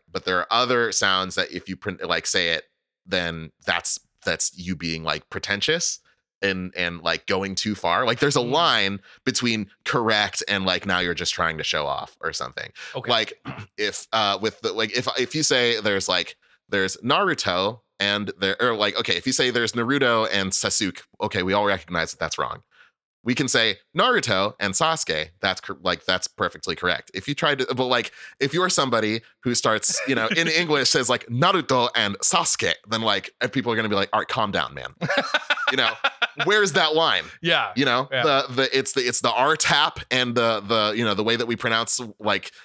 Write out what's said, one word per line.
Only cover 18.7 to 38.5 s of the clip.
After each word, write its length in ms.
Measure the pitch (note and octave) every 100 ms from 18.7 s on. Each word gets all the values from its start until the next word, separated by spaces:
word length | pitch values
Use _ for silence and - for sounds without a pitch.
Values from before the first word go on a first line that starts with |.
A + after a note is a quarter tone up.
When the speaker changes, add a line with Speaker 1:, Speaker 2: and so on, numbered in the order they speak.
| A2
Speaker 1:
like, 200 | G#2 A2
okay, 180 | A#2 F2
if 100 | C3
you 60 |
say 180 | B2 B2+
there's 220 | A#2+ A2+
Naruto 560 | A#2+ A#2 C#3 B2+ A#2 A2
and 200 | G2+ F#2+
Sasuke, 480 | - G#2 - G2 - - -
okay, 200 | G#2 G2
we 120 | F#2
all 100 | G2+
recognize 460 | G#2 F#2+ E2+ F2 D#2+
that 80 | -
that's 160 | D#2+ -
wrong. 240 | C2+ - - - - _ _ _
We 100 | A2+
can 140 | B2 -
say 300 | B2 A2+ F#2+ _ E3
Naruto 580 | A#3+ A3+ A#2 F#2+ G2+ -
and 140 | G2+
Sasuke. 560 | F#2+ D#3+ D#3+ - D#2 D#2 -
That's 200 | G2 F#2
cor-, 180 | - D2
like, 220 | F2+ F2
that's 240 | - F#2 -
perfectly 480 | - F2+ D#2+ - E2
correct. 340 | F2+ E2 -
If 120 | F#2+ A#2
you 80 |
try 220 | C#3+ D#3 C#3
to, 180 | A#2+
but, 120 | B2+ B2+
like, 260 | B2 A2+ - - -
if 160 | C3+
you're 160 | E3+ F3+
somebody 520 | - C3+ A#2 G#2+ A2+ - _
who 140 | B2 A#2
starts, 440 | B2 G#2+ - - -
you 80 |
know, 140 | A#2+ A2+
in 180 | E3 E3
Speaker 2:
<laughs> 120 | D#3+
Speaker 1:
English 260 | E3+ D3 B2
says, 180 | D3 B2
like, 180 | B2 -
Naruto 600 | A#2+ F3 G3 C3+ C3 A#2+ A#2
and 200 | G#2 G2+
Sasuke, 540 | - F3 E3 - F#2+ D#2 G#2
then, 140 | A2
like, 300 | A2 G2+ - -
and 120 | A#2+
people 200 | C3+ A#2
are 40 | A2+
gonna 120 | A2
be 80 | G2+
like, 120 | G2
"All 80 | G#2+
right, 80 | -
calm 240 | - G#2
down, 200 | G2 C2
man." 220 | C#2 B1 -
Speaker 2:
<laughs> 80 | F3 - - D4+ - C#4+ -
Speaker 1:
You 60 | C4+
know, 160 | A#3 - C4 - A#3 -
where's 280 | F#3+ G#3+ G3+
that 220 | F3+ D#3+
line? 300 | D#3 D#3+ F#2+ D#2+ -
Speaker 2:
Yeah. 300 | E3 D#3 G#2 A2
Speaker 1:
You 80 |
know, 240 | C3+ B2 C#3
Speaker 2:
Yeah. 120 | C3
Speaker 1:
the, 240 | A#2+ C3+ C3+